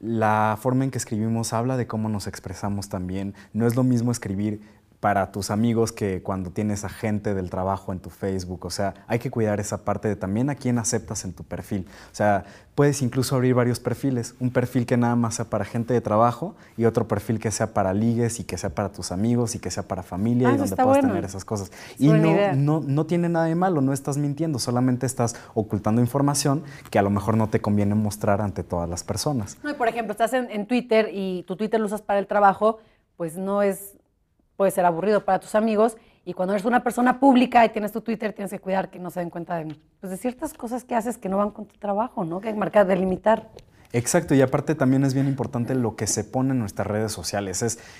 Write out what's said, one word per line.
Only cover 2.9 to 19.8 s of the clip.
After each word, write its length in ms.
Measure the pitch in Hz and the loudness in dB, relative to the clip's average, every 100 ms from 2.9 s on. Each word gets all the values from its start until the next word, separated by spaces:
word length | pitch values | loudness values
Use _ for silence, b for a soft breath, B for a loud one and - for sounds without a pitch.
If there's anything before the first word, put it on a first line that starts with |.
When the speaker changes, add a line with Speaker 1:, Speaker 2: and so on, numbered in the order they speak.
| 98 90 92 98 101 B | -8 -6 -6 -6 -10 B
Speaker 1:
No 140 | 107 117 | 0 2
es 80 | |
lo 80 | 120 | 2
mismo 300 | 127 120 117 | 2 2 0
escribir 480 | 117 - 98 104 107 B B B _ | -2 -4 -4 -2 -4 B B B _
para 320 | 104 98 95 | 0 2 0
tus 180 | 104 95 | -2 -2
amigos 420 | 104 117 113 110 | 0 2 2 0
que 300 | - 101 92 | -2 -4 -4
cuando 260 | - 95 92 | -4 -6 -6
tienes 320 | 87 107 104 | -4 -4 -4
a 60 | 101 | -6
gente 460 | - 110 104 104 | -6 -4 -2 -2
del 160 | 95 90 | -2 -4
trabajo 420 | 95 92 98 - | -2 -2 -2 -4
en 60 | 92 | -10
tu 80 | - | -10
Facebook. 560 | - 98 95 87 90 | -8 -4 -4 -6 -8
O 60 | 90 | -8
sea, 240 | - 98 - - | -4 -4 -6 -4
hay 120 | 117 | -4
que 120 | 131 | -4
cuidar 300 | 120 110 104 | -2 0 0
esa 240 | 107 104 | -2 -4
parte 240 | - 98 110 | -4 -2 -2
de 80 | 101 | -2
también 320 | 95 101 135 | -2 -2 -2
a 60 | |
quién 240 | 143 123 120 | -2 -2 -2
aceptas 480 | 107 113 - 107 95 | 0 -4 -4 -10 -10
en 80 | |
tu 100 | 85 | -12
perfil. 420 | - 87 - 101 90 B B | -10 -12 -6 -6 -6 B B
O 40 | |
sea, 320 | - 104 101 B B B | 0 2 2 B B B
puedes 280 | - 143 139 | 2 2 4
incluso 340 | 123 131 120 135 | 0 0 0 2
abrir 180 | 127 | 4
varios 260 | 123 120 123 | 4 2 0
perfiles. 540 | - 120 139 127 113 - | -4 -4 -2 -2 -4 -4
Un 100 | 127 | -2
perfil 360 | 127 123 131 120 | 0 0 0 2
que 100 | 123 | 2
nada 180 | 120 | 4
más 200 | 120 117 | 2 0
sea 100 | 110 113 | -2 -4
para 160 | 107 101 | -4 -2
gente 260 | 117 113 | -4 0
de 80 | 120 | 0
trabajo 560 | 107 107 120 120 175 - b - | 2 4 4 2 -6 -10 b 0
y 80 | 113 | 2
otro 200 | 113 107 | 2 0
perfil 320 | 104 - 110 | -2 -2 -2
que 120 | 110 | -2
sea 240 | 98 107 | -2 -2
para 180 | - 95 | 0 0
ligues 480 | 98 113 117 117 117 | 2 0 2 0 -2
y 40 | |
que 120 | - 90 | -8 -6
sea 140 | 101 | -6
para 180 | - 98 | -4 -4
tus 200 | - 90 | -6 -6
amigos 420 | 90 113 120 117 | -2 0 0 0
y 40 | 101 | -4
que 120 | - | -6
sea 160 | - | -8